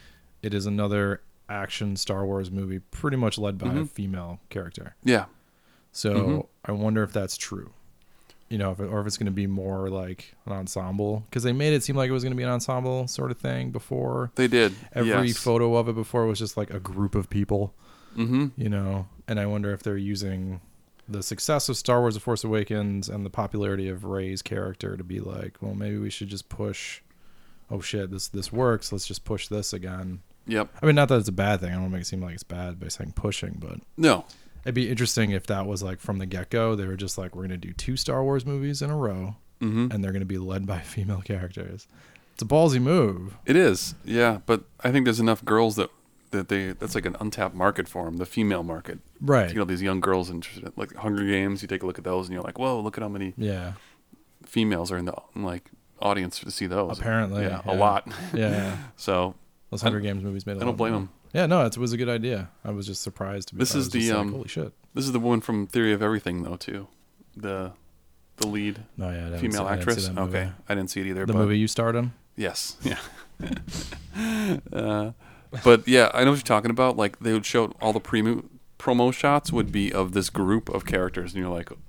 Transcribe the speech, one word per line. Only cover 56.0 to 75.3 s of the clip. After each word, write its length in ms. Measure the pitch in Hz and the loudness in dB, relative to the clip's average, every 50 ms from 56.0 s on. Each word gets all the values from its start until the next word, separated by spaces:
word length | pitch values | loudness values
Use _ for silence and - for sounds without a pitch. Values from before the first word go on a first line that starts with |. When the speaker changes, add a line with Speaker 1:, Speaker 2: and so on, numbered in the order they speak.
Speaker 2:
audience 380 | - 101 101 101 92 87 - - | 0 0 2 2 -2 -4 -6 -8
to 100 | - - | -10 -10
see 160 | 90 - 98 | -6 -6 -4
those." 320 | 90 92 101 101 85 - - | -2 0 -2 -2 -2 -4 -4
Speaker 1:
Apparently, 440 | - 113 110 113 110 98 98 104 | -2 0 0 0 0 0 -2 -2
Speaker 2:
Yeah, 200 | 101 92 90 95 - | -2 -2 -4 -4 -2
Speaker 1:
yeah. 80 | 101 | -2
Speaker 2:
a 40 | 95 | 2
lot. 320 | 92 101 104 98 101 - - - - 180 180 - | 4 6 6 4 2 0 -4 -10 -12 -8 -4 -2
Speaker 1:
Yeah. 420 | 117 110 104 104 104 98 98 98 101 - | 0 2 2 2 0 -2 -4 -6 -8 -10
Speaker 2:
<laughs> 100 | - - | -14 -16
So 380 | - - - 98 90 90 92 92 - - - _ _ - - | -8 -2 0 2 2 0 0 -4 -10 -18 -20 _ _ -12 -10
Speaker 1:
Those 120 | - 104 | -6 -2
Speaker 2:
I 40 | 113 | 0
Speaker 1:
Hunger 140 | 110 107 104 | 0 0 0
Games 220 | 101 101 98 98 95 | 0 -2 -2 -2 -4
movies 220 | 101 98 98 92 | -4 -6 -6 -6
made 60 | 104 101 | -6 -6
a 20 | |
Speaker 2:
I 20 | 98 | -2
don't 60 | 113 123 | -2 -2
Speaker 1:
lot 40 | |
of 40 | 120 - | 0 0
Speaker 2:
blame 140 | 117 113 113 | 0 0 0
Speaker 1:
money. 80 | 104 98 | -2 -4
Speaker 2:
'em. 60 | 95 - - _ - | -6 -10 -18 _ -4
Speaker 1:
Yeah, 140 | - 156 180 | 0 0 2
no, 180 | 156 175 180 135 | 4 4 4 4
it 120 | 113 - 120 | 2 0 -2
was 140 | 123 120 | -2 -2
a 40 | 117 | -2
good 120 | 117 127 120 | -2 -2 -2
idea. 400 | 120 117 110 127 123 101 92 90 - _ - | -2 -2 -2 -2 -2 -4 -4 -8 -12 _ -8
I 60 | 113 | -6
was 160 | 107 101 98 | -6 -6 -6
just 160 | 101 95 - | -6 -8 -8
surprised. 460 | - 104 - - 101 98 101 101 95 - | -8 -8 -8 -6 -6 -6 -6 -8 -8 -8
To 60 | - | -4
be, 40 | - | -2
Speaker 2:
This 140 | 127 127 - | 0 0 0
Speaker 1:
I 40 | 143 | 0
Speaker 2:
is 60 | 131 | -2
Speaker 1:
was 60 | 120 | 0
just 140 | - 123 113 113 | 0 0 2 2
Speaker 2:
the, 40 | 110 | 2
Speaker 1:
like, 60 | 107 | 2
Speaker 2:
um, 120 | 101 101 | 0 -2
Speaker 1:
"Holy 160 | 101 135 120 - | -4 -6 -8 -8
shit." 240 | - 160 151 120 - _ - _ - | -6 -6 -6 -6 -10 _ -20 _ -6
Speaker 2:
this 100 | - 135 | -4 -2
is 80 | 139 | 0
the 80 | 127 120 | 0 2
woman 200 | 117 120 120 113 | 2 2 2 2
from 260 | - - 117 104 101 | 2 0 -2 -2 -2
Theory 260 | 95 - 123 113 110 | 0 0 2 4 4
of 100 | 104 101 | 4 2
Everything, 400 | 107 104 110 104 - 90 90 90 | 2 0 0 0 -2 -4 -4 -4
though, 140 | 82 - 87 | -4 -6 -8
too. 320 | 87 - - - 98 98 - - _ _ _ _ _ - - - | -8 -8 -10 -10 -10 -12 -14 -20 _ _ _ _ _ -20 -20 -16
The, 360 | 104 104 101 98 95 92 92 95 - - - - _ _ _ - _ _ _ _ - | -10 -8 -6 -6 -6 -6 -8 -10 -16 -20 -20 -20 _ _ _ -20 _ _ _ _ -6
the 80 | - 104 | -4 -2
lead 320 | 104 104 104 104 101 104 107 - - | -2 -2 -2 -2 -4 -6 -12 -14 -10
Speaker 1:
No, 140 | - 92 92 | -8 -6 -6
yeah, 160 | 87 85 82 | -6 -6 -6
I 40 | 85 | -6
didn't 100 | 85 85 | -4 -4
Speaker 2:
female 200 | - 113 107 104 | -2 -2 0 0
Speaker 1:
see, 40 | 98 | 0
I 100 | 95 101 | 0 -2
didn't 80 | 98 87 | 0 0
see 60 | 113 | 0
Speaker 2:
actress. 160 | 117 107 95 92 | 0 0 -2 -2
Speaker 1:
that 60 | 92 | -2
movie. 220 | 90 95 90 92 95 | -2 -2 0 0 -2
Speaker 2:
Okay, 140 | 92 92 92 - - - | -2 -2 -6 -8 -6 -4
I 60 | 101 | -2
didn't 160 | 98 95 90 | -2 -2 -4
see 100 | - 98 | -4 -4
it 60 | 95 | -4
either. 200 | 95 92 92 95 | -2 -2 -2 0
Speaker 1:
The 60 | 104 | 2
Speaker 2:
but 60 | 110 107 | 4 4
Speaker 1:
movie 180 | 107 101 104 107 | 4 4 4 4
you 100 | 110 110 | 2 2
starred 260 | - - 117 117 117 | 2 0 0 2 2
in? 160 | 120 120 123 120 - _ _ _ | 0 -2 -2 -6 -10 _ _ _
Speaker 2:
Yes. 400 | - 214 - - - - - - - | -6 -4 -4 -4 -4 -6 -8 -8 -6
Yeah. 160 | - 131 104 - - - - - - - - - | -4 -4 -4 -4 -8 -12 -16 -20 -20 -20 -14 -12
<laughs> 100 | - - - - - - - - - - - - - - - 196 220 226 220 214 214 196 180 - - - | -8 -8 -8 -8 -8 -8 -8 -8 -8 -10 -12 -14 -14 -10 -6 -4 -4 -2 -2 0 0 0 0 -2 -4 -6
Uh, 400 | - - 110 107 107 104 107 113 120 - - - | -6 -4 -2 0 0 0 -2 -4 -6 -12 -18 -20